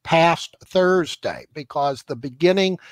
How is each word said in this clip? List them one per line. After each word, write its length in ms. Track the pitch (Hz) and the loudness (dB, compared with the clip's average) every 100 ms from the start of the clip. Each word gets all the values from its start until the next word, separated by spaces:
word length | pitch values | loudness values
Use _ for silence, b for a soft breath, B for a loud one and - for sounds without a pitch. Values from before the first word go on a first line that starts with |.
past 540 | - 165 170 160 - _ | 0 2 4 2 -6 _
Thursday, 800 | - 185 180 185 147 - 104 67 - | -4 0 2 2 -2 -6 -8 -10 -14
because 500 | 156 143 147 143 135 | -16 -10 -4 -4 -4
the 140 | - 123 | -10 -10
beginning 600 | 135 127 175 190 190 180 B | -10 0 2 2 0 -4 B